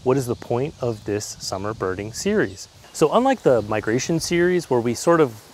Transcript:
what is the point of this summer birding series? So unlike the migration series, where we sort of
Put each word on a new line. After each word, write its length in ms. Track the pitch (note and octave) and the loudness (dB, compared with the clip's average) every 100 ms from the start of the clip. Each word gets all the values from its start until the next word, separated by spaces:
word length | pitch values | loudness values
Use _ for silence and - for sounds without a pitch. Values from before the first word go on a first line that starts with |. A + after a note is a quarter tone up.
what 140 | B2+ C3 | 2 0
is 80 | |
the 100 | B2 | 0
point 380 | A2 - A#2+ C#3 - | -6 -2 -2 -4 -4
of 240 | B2 A2 | -6 -6
this 320 | A2 G#2 - - | -4 -6 -6 -12
summer 340 | - G2 G2+ | -10 -8 -6
birding 400 | A2 F#2+ F#2 G#2 | -4 -4 -4 -8
series? 540 | A#2 G3 G#3 B2 G2 - - - | -6 -2 0 0 -4 -18 -20 -18
So 200 | - D#3 | 0 2
unlike 280 | F#3 B3+ C4 | 4 2 2
the 200 | - B2 | 4 2
migration 580 | G#2 A2 G#2 A#2 - E3 | 2 -2 0 0 0 -2
series, 500 | - E3+ F3 F3+ D#3+ | 0 0 2 0 0
where 100 | B2 | 0
we 140 | A#2 | 0
sort 280 | A#2 - E3+ | 0 2 4
of 200 | D3 A2 - | 4 0 -18